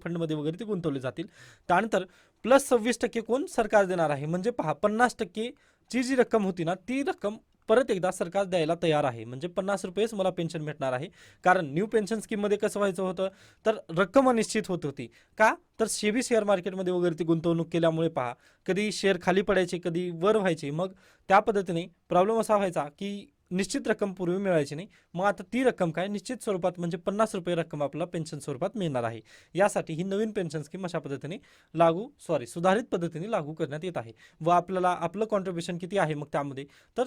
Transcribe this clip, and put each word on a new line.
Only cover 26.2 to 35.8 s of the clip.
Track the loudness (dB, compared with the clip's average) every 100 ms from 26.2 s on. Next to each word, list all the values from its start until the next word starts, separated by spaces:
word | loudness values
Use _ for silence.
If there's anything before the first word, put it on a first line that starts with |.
| -8 -6
स्वरूपात | -4 -2 -2 -2
म्हणजे | -6 -4
पन्नास | -4 0 0
रुपये | 0 -2
रक्कम | -2 -2 -4
आपल्याला | -4 -4 -6
पेन्शन | -6 -6 -8
स्वरूपात | -8 -6 -6
मिळणार | -4 -2 -2
आहे. | -2 -6 -14 -20 _
यासाठी | 2 2 2 -4
ही | -6
नवीन | -4 -2 -2
पेन्शन | -4 -4 -6
स्कीम | -10 -10
अशा | -6 -6
पद्धतीने | -6 -8 -8 -12 -14 _ _
लागू, | 4 4 4 -4 -12 -4
सॉरी, | -4 -2
सुधारित | 0 2 2 2
पद्धतीने | -2 -2 -6 -4
लागू | -4 -4
करण्यात | -6 -6 -4
येत | -6 -8
आहे. | -10 -16 -20 _
व | 4
आपल्याला | 4 4 2 2 2
आपलं | -2 -2
कॉन्ट्रिब्युशन | -2 0 -2 -6 -6
किती | -8